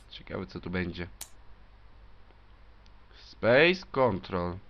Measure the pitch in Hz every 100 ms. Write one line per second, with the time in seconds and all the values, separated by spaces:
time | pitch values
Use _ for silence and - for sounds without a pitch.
0 | - - - 98 92 90 90 90 90 85
1 | 87 - - - - - - - - -
2 | - - - - - - - - - -
3 | - - - - 110 127 170 185 - 135
4 | 123 92 - 92 87 95